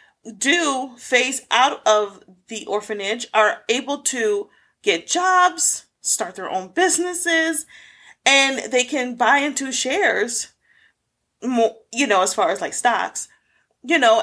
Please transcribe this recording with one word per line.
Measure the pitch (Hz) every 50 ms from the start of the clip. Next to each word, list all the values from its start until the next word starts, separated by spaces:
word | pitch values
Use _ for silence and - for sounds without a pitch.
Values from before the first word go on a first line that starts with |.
| _ _ _ _ _ 226 208
do | 190 - 277 349 349 330 285 269 254 277 254 240
phase | - - - 254 247 254 269 269 - - -
out | 220 240 262 294 294 - -
of | 214 214 214 208 196 196 - - - - _ _
the | - 226 208 -
orphanage, | 202 196 208 208 - 214 202 196 202 226 240 - - -
are | 220 214 208 - - - -
able | 240 269 - 269 285 285
to | - - 262 240 220 208 208 202 208 _ _ _ _ _ _ _
get | - 202 170 170 -
jobs, | - - 349 359 370 370 359 359 359 320 330 - - - - - _ _ _
start | - - - - 202 175 185
their | 190 185 -
own | - 190 190 180
businesses, | - 339 370 339 - 330 349 359 349 349 - 339 330 320 320 330 320 320 - _ - - - - - _ - - - _ -
and | 262 277 269 269 269 269 - - 226
they | 254 247 247
can | 247 285 262 247 247 240
buy | 240 240 220 277
into | 277 285 294 285 277 277 262
shares, | 254 - - 254 294 403 359 - - 190 214 240 - - - - _ _ _ _ _ _ _ _ _ _ _ _ _ _ _ _ _ - -
mo-, | 254 247 233 226 - - - _ _ 226
you | 240 277
know, | 214 202 185
as | 190 202 -
far | 220 185 165
as, | 196 196
like, | 175 139 -
stocks, | - - 240 220 180 - - - - - _ _ _ _ _ _ _ _ _ _ _ -
you | 247 339
know, | 302 247 226 226 220